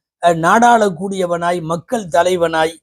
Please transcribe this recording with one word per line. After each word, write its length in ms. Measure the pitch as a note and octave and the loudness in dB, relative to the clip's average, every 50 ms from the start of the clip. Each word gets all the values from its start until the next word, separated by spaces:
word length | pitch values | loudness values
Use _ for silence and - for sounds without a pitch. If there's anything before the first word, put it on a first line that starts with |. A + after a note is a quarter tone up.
| _ _ _ _ - | _ _ _ _ 0
அஹ், 140 | E3+ F3 E3 | 0 0 2
நாடாளக்கூடியவனாய், 1200 | D#3+ F3 G3+ A#3 A#3 A#3+ A#3+ A3+ G#3 G3+ E3+ D3+ F#3+ G3 G3 F#3+ F3+ E3+ F3 E3+ E3+ F3 F3+ F3+ | 2 2 4 4 4 4 4 4 2 0 -2 -4 -8 -8 -4 -4 -4 -4 -4 -4 -2 -4 -4 -4
மக்கள் 460 | D#3+ D#3 E3+ E3+ - _ B3+ A#3 G3+ | -4 -6 -6 -8 -6 _ -6 -6 -6
தலைவனாய், 680 | E3+ D3 E3+ F3 F3+ F#3 F3 E3+ E3 D#3+ D#3+ D#3+ E3 D#3+ - | -2 0 0 2 2 0 0 0 0 0 0 -2 -2 -4 -10